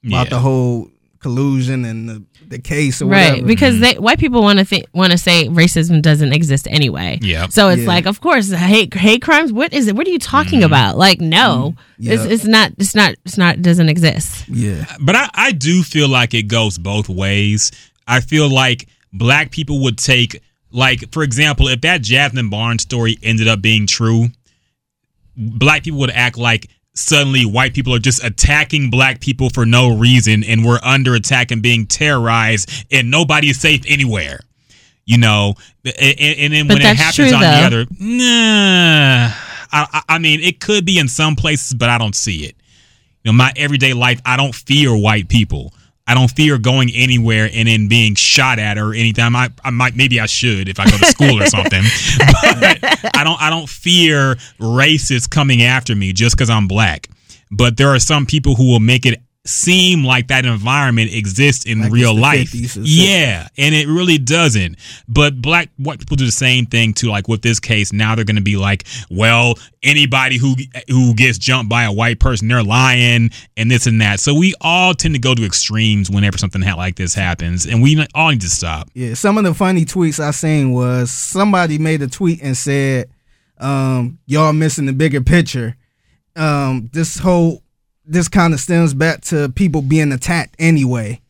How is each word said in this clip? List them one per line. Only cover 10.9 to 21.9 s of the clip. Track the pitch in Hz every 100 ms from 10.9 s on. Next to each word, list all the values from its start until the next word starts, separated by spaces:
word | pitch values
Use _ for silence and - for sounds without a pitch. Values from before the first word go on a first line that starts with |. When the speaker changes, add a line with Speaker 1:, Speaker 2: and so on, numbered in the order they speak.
| 117
Speaker 3:
Like, | 190 180
no, | 160 170 247 135 143 170 _ -
Speaker 1:
Mm-hmm. | 117
Speaker 3:
it's, | 220
Speaker 1:
Yeah. | 214
Speaker 3:
it's | 220 214
not, | 220 202 -
it's | 196
not, | 214 190 - -
it's | -
not, | 175 -
doesn't | 175 175 160
exist. | 165 160 - - - -
Speaker 1:
Yeah. | 127 107 85 156 143
Speaker 2:
But | 147 226
I, | 277
I | - 254
do | 170 139 180
feel | 170 160 143
like | 127 117
it | 117
goes | 104 113 107 85
both | 90 104 101
ways. | 92 98 101 104 104 - - _ _ -
I | 123
feel | 120 156 147
like | 131 131 123 - _ _
black | 95 117 143 151
people | - 151 143
would | 131 110
take, | - 123 117 - _ _ _
like, | 123 131 123 -
for | 160
example, | 147 117 151 131 131
if | 127
that | 156